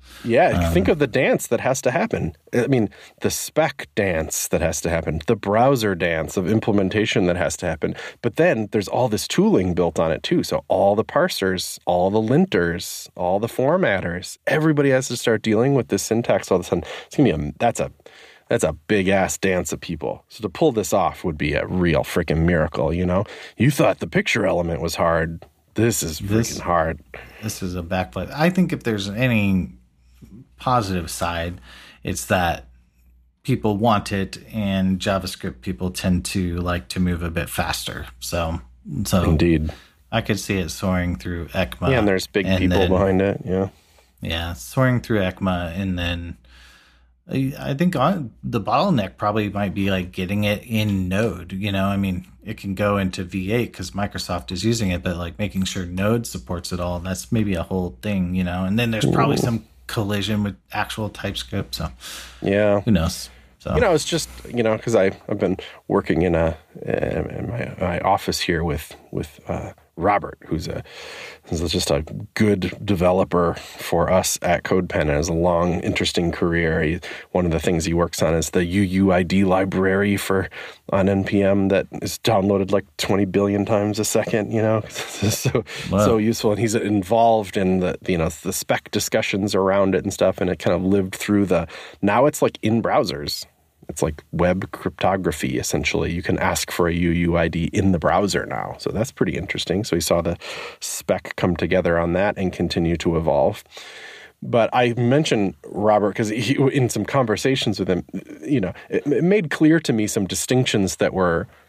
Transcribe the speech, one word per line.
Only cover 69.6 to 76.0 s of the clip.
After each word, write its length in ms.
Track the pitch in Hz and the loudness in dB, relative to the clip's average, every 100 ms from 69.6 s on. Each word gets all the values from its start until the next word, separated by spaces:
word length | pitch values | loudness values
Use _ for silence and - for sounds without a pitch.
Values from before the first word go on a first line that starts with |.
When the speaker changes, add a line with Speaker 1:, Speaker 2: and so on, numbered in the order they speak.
| 98 - _ - | -8 -14 _ -4
Speaker 1:
Robert, 420 | 95 101 - - - | 0 0 -2 -12 -6
who's 200 | - 78 | -6 -4
a, 160 | - - - - - - - | -8 -10 -16 -16 -16 -16 -16
who's 260 | - 78 85 | -6 -4 -2
just 200 | 92 - | -2 0
a 100 | 73 78 101 104 | -2 -2 -10 -6
good 420 | - 107 101 92 - | 2 2 2 0 -4
developer 720 | 101 92 90 95 90 87 85 90 | -2 2 4 2 2 2 2 -2
for 540 | - - - 85 90 | -8 -12 -2 0 4
us 300 | 92 92 - | 2 2 -2
at 220 | 87 87 | 0 0
CodePen 380 | - 92 87 90 | 2 0 0 0
and 80 | 76 | 0
has 160 | 73 85 | 0 0
a 60 | |
long, 460 | 82 90 85 87 90 | 0 2 2 2 0
interesting 500 | 104 - | -2 -2